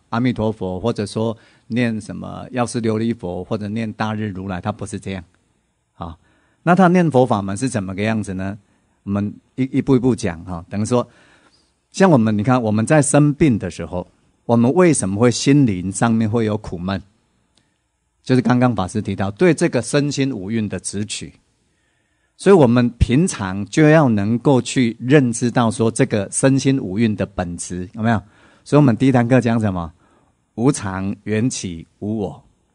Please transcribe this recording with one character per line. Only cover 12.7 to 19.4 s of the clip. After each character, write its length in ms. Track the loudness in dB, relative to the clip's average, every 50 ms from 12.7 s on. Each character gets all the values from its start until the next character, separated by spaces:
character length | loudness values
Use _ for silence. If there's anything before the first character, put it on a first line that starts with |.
们 120 | 0 0 2
在 160 | 2 4 2
生 300 | 4 4 4 4 4 4
病 280 | 2 2 2 2 2 2
的 100 | -2 -6
时 160 | -8 -10 -10
候， 220 | -8 -8 -8 -8 _ _ _ _ _ _ _ _
我 100 | 0 2
们 180 | 2 4 4 4
为 180 | 4 4 4
什 160 | 4 2 0 -2
么 120 | 0 2
会 100 | 2 2
心 360 | 2 2 2 4 6 6 6
灵 260 | 4 2 -2 -4 -6
上 200 | -4 0 0 2
面 160 | 2 2 0 0
会 160 | 0 0 0
有 120 | -2 -2 -4
苦 200 | -6 -8 -12 -8
闷？ 220 | -6 -6 -6 -6 -8 _ _ _ _ _ _ _ _ _ _ _ _ _ _ _ _ _ _ _ _ _ _ _ _
就 100 | 0 2
是 80 | 2
刚 160 | 2 2 2 2
刚 180 | 2 2 0
法 120 | 0 -4 -4
师 120 | -4 -6
提 160 | -6 -4 -4
到 140 | -4 -4 -4
对 240 | -2 2